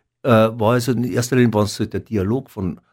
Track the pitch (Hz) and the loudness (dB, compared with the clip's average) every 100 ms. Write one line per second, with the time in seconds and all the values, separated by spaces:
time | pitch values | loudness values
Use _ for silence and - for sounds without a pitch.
0 | _ _ 135 110 113 120 107 123 123 120 | _ _ 2 4 4 2 0 0 0 -2
1 | 123 120 117 127 117 107 101 - 104 98 | -2 -4 0 2 4 2 0 -2 -6 -6
2 | - 107 95 131 139 107 92 - _ | -6 -4 -2 -4 -6 -8 -8 -8 _